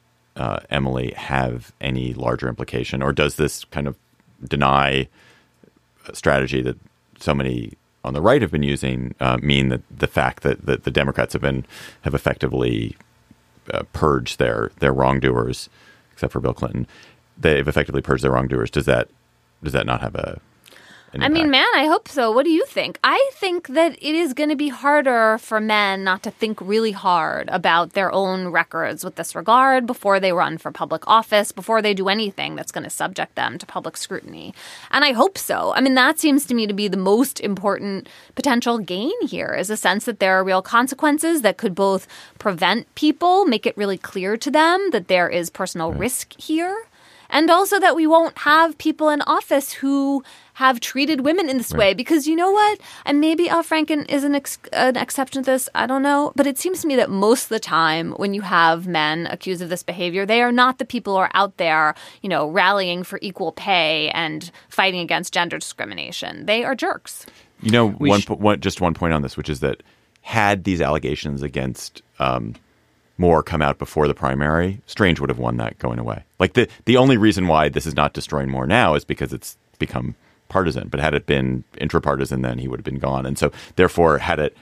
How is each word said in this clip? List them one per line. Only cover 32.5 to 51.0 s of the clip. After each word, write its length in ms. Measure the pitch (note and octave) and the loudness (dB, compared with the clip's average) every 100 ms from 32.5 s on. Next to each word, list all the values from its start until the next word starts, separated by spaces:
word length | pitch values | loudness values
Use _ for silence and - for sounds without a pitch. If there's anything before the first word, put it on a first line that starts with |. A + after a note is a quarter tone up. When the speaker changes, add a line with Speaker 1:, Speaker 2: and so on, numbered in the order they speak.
| D#3 | -8
Speaker 2:
that's 160 | - | -10
gonna 180 | - - | -10 -10
subject 460 | - D#3 - D#3 - | -6 -6 -6 -8 -6
them 200 | A#2+ A#2 | -6 -6
to 80 | |
public 320 | - F#3 - - | -12 -12 -10 -12
scrutiny. 560 | - F#3+ - D#2+ D#2 - - - - | -10 -12 -12 -16 -18 -18 -20 -20 -4
And 120 | C4 | 0
I 100 | C#4+ | 2
hope 260 | A3+ F4+ - | 4 2 0
so. 340 | - G2 E2+ | -4 -2 0
I 60 | - | 2
mean, 140 | C4 | 2
that 240 | C4 C4 - | 4 4 4
seems 260 | D#4 C#4 - | 2 2 2
to 80 | |
me 120 | A#3+ G#3+ | -2 -2
to 80 | |
be 140 | G3+ G#3 | -2 -2
the 100 | F#3+ | 0
most 420 | F#3 G#3+ C4 - | 2 4 2 -2
important 680 | G3+ F#3 G3+ G3 G3+ G3 - - - | -6 -4 -2 -4 -4 -8 -10 -20 -14
potential 440 | - C#4 A#3+ A#3+ A#3 | -4 0 0 0 -2
gain 480 | F#3 F3+ B3+ A#4+ D#4+ | -4 -4 -4 -4 -4
here, 280 | - - | -4 -4
is 160 | - F#3 | -4 -4
a 80 | G#3+ | -2
sense 260 | F#3 F#3+ - | 0 0 -2
that 120 | G#3+ | -2
there 200 | F#3+ F#3+ | 2 2
are 60 | |
real 160 | F#3+ F#3 | 2 0
consequences 800 | - A#3 B3+ C4 D4+ D4 E4 E4 | 2 2 0 0 2 2 0 2
that 160 | A3 - | 0 0
could 180 | A3+ | -2
both 320 | F3 G3 F#3+ - - - - | 0 0 0 -4 -20 -20 -8
prevent 540 | G#3+ E3+ F3+ A3 - - | -4 0 2 0 -4 0
people, 500 | D4+ D4+ F4 F#4 F#4+ | 0 2 4 4 4
make 180 | A3 | 2
it 140 | A#3 - | -2 -2
really 180 | G#3 F#3 | -2 -4
clear 400 | - G3 F#3 A3+ | -6 -6 -4 -4
to 140 | C#4+ | 0
them 400 | D4 D#4+ F#4 G4 | 4 4 2 0
that 180 | A#3 F3 | -2 2
there 200 | F3+ E3+ | 2 2
is 180 | F3 E3+ | 0 -4
personal 420 | - F#3 F3+ E3 | -6 -6 -4 -4
Speaker 1:
Right. 80 | D#3 | -4
Speaker 2:
risk 380 | G#3 - - - | -4 -6 -10 -14
here, 460 | - D#4 F4 G#4 A4+ _ _ - - | -4 -2 -2 -6 -10 _ _ -20 -2
and 200 | C#4 E4 | 2 6
also 280 | E4+ G4 G4 | 4 4 2
that 180 | F4+ D4+ | 4 4
we 100 | D#4 | 4
won't 320 | E4 E4 - | 6 4 0
have 380 | - D#4 E4 D4 | 2 4 4 0
people 300 | D#4 D#4 D#4 | -4 0 0
in 120 | D4 | 2
office 500 | - E4 - C#4 C#4 | 0 0 0 0 0
who 480 | - C4+ C#4 C#4 C#4 - - _ | -4 0 0 2 -2 -4 -16 _
have 260 | - C4 A#3+ | 0 2 2
treated 400 | - B3+ | -2 -2